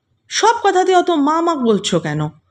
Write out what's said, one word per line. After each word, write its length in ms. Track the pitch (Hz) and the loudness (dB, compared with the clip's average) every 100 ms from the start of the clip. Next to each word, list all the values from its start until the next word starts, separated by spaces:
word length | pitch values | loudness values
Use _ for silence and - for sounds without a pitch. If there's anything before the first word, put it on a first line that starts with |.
| _ _ _ | _ _ _
"সব 260 | - 427 440 | 0 0 2
কথাতে 320 | 403 370 359 | 0 0 2
অত 160 | 359 359 | 2 2
মা 300 | 330 277 320 | 0 0 0
মা 140 | 339 | -2
বলছো 460 | 311 233 202 208 170 | 0 0 0 0 -4
কেন? 200 | 156 151 151 - _ | -2 -4 -6 -8 _